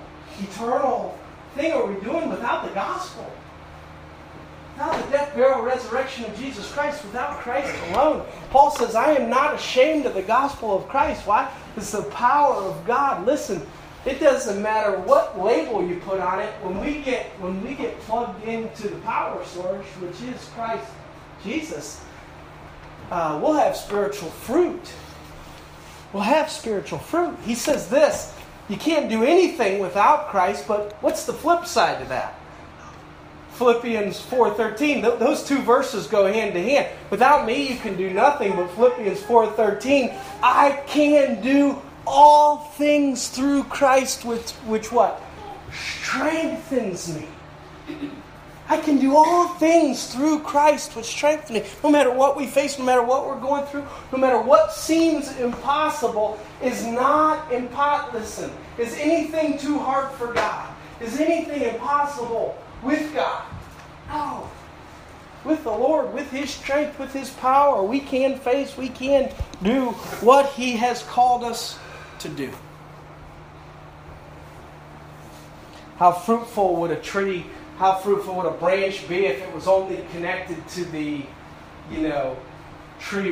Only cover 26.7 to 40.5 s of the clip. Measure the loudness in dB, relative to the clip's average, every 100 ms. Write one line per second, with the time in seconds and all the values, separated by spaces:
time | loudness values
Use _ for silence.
26.7 | -4 -4 -10 -4 -2 -2 -4 -6 -4 0
27.7 | -2 2 4 4 2 -8 -14 -18 -18 -10
28.7 | -6 0 0 0 2 4 6 4 2 0
29.7 | 0 -2 4 6 4 2 0 2 0 -2
30.7 | -2 -2 -2 -2 -2 -4 -4 2 2 2
31.7 | 2 2 0 -6 -6 -6 -10 -18 -20 -20
32.7 | -20 -20 -20 -20 -20 -20 -20 -14 0 4
33.7 | 4 2 -2 -2 -6 -4 2 2 2 -2
34.7 | 0 0 2 2 2 2 0 0 -2 4
35.7 | 4 2 -4 -2 2 4 2 0 -2 2
36.7 | 2 2 -6 -6 4 6 6 4 -2 -2
37.7 | -4 -6 -4 -2 4 4 4 0 -2 -2
38.7 | 4 4 4 -4 -4 4 4 4 2 0
39.7 | 0 2 2 2 -4 -12 0 4